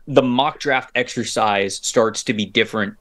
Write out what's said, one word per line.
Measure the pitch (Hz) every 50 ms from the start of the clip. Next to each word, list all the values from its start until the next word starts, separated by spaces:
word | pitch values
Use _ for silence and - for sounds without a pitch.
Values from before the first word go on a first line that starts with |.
| - -
the | 139 135 131
mock | 127 123 127 139 156 151 -
draft | - 147 135 131 123 - -
exercise | 123 123 - - 127 113 - - - 110 107 101 101 98 98 -
starts | - - - - 127 113 113 107 - -
to | - 123
be | 104 104
different | 98 - 117 110 107 - 110 104 98 - -